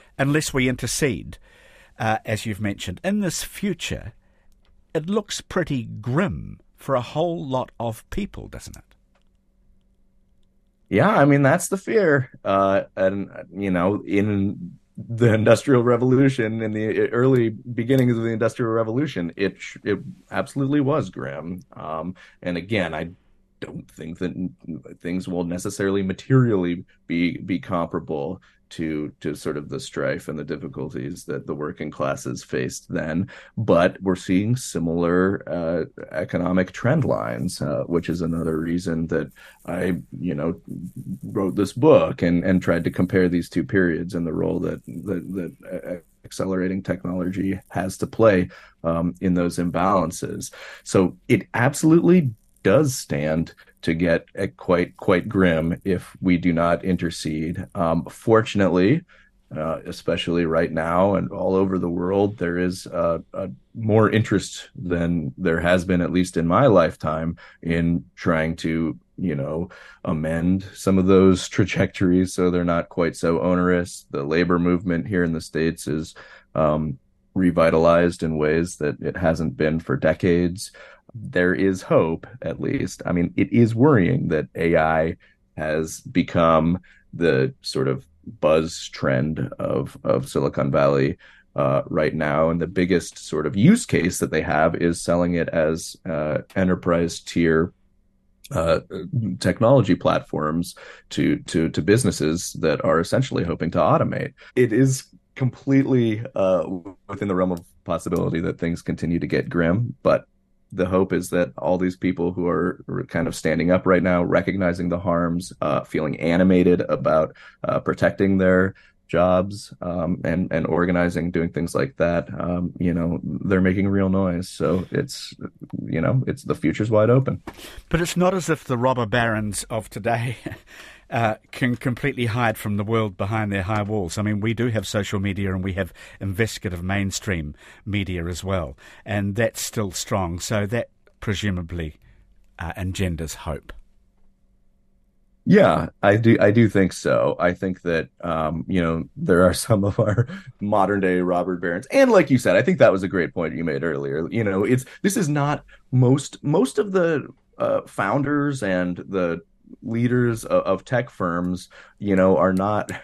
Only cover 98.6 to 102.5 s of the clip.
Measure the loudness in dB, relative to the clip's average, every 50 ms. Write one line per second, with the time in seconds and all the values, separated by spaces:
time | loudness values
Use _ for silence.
98.6 | 0 2 0 0 0 -4 -12 -12 -8 -6 -4 -4 -4 -4 -4 -2 -2 -2 0 2
99.6 | 4 6 6 6 6 4 2 2 2 2 0 0 -2 -4 -6 -4 -2 -2 -2 -2
100.6 | -4 -4 -8 -16 -20 -20 -20 -20 -20 -8 -4 0 0 0 0 -2 -2 -2 -2 0
101.6 | 0 0 -2 0 2 4 4 4 4 2 0 0 0 0 0 -2 -4 -8